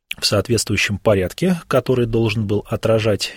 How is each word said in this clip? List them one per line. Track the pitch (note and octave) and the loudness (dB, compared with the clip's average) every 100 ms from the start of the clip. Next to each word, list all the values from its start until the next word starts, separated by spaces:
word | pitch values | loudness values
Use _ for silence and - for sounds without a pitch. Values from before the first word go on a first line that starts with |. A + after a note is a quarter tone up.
| - - | -16 -6
в | - | -2
соответствующем | G#2 - A2+ - G2+ - G2 | 0 2 0 0 -2 -2 0
порядке, | - G2 F2+ - F3 F3 - | 2 2 0 -2 -2 0 0
который | C3+ - B2+ A#2 | -2 0 0 0
должен | A2+ A2+ G#2+ G#2 | 0 0 0 -2
был | G#2 - | -2 -2
отражать | G#2+ A2 A2 A2 G2+ - | -4 0 2 2 0 -4